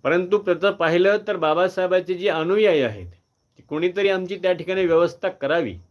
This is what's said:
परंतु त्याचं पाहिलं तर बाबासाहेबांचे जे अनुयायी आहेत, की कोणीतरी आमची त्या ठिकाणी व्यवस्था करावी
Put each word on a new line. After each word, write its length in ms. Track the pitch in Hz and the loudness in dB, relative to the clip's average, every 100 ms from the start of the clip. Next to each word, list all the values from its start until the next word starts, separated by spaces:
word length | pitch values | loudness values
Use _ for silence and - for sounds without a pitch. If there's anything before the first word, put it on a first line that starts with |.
परंतु 340 | 139 170 180 208 | 2 0 0 -2
त्याचं 340 | 202 170 196 | 0 0 0
पाहिलं 460 | 202 165 170 190 208 208 | 0 0 4 2 2 -2
तर 80 | 190 | -2
बाबासाहेबांचे 760 | 156 156 185 - 185 185 180 | 0 2 0 0 0 0 0
जे 160 | 180 196 | -4 -2
अनुयायी 520 | 160 160 202 214 156 | -2 0 2 4 2
आहेत, 260 | 120 104 90 - _ _ _ _ | 0 -4 -14 -18 _ _ _ _
की 60 | |
कोणीतरी 460 | _ 151 175 180 196 | _ -4 -2 0 0
आमची 260 | 190 180 190 | 0 -4 -4
त्या 180 | 180 | -2
ठिकाणी 320 | 180 175 185 180 | -2 -2 -2 2
व्यवस्था 440 | 165 170 - 190 | 4 2 -2 -8
करावी 460 | - 139 170 131 87 - | -4 -2 -2 -2 -8 -18